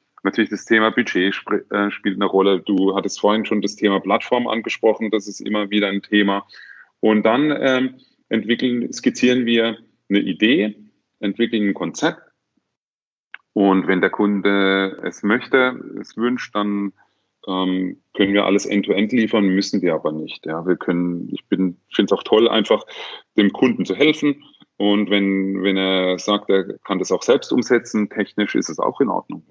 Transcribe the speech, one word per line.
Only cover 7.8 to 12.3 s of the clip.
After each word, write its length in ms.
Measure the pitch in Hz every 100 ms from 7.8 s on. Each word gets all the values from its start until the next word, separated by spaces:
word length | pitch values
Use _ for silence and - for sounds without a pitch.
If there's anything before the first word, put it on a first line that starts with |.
| 127 - _ _ -
entwickeln, 640 | 110 101 117 127 120 117
skizzieren 540 | - - 120 123 123 117
wir 320 | 117 113 110 _ _ -
eine 100 | 101
Idee, 560 | 95 87 87 151 214 - - _ _ _
entwickeln 480 | 101 98 117 117 101
ein 40 |
Konzept. 480 | 95 85 - 160 165 _